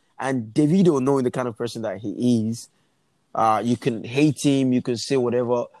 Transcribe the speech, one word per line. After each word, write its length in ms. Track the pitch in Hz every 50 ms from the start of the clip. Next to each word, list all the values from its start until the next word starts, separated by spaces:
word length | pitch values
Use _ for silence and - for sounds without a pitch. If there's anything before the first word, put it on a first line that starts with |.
| _ _ _ _
And 340 | 117 131 135 127 113 110 110
Davido, 480 | 151 151 147 165 196 196 175 151 135 127
knowing 220 | 135 139 135 127
the 60 | 123
kind 180 | - 135 127 120
of 80 | 110
person 240 | - 117 117 - 117 110
that 160 | 110 95 98
he 500 | 110 104 92 - 120 123 123 113 107 110
is, 180 | 113 113 - - _ _ _ _ _ _ _ _ _ _ _ _ _
uh, 280 | - 110 110 110 107 107
you 140 | 120 123 117
can 260 | - 135 117 107 101
hate 380 | 117 120 135 151 156 131 - -
him, 300 | 147 139 135 135 131 127
you 80 | 123 -
can 160 | - 123 110
say 180 | - - 139
whatever 480 | 131 123 120 113 123 123 120 123 120 117 - _ -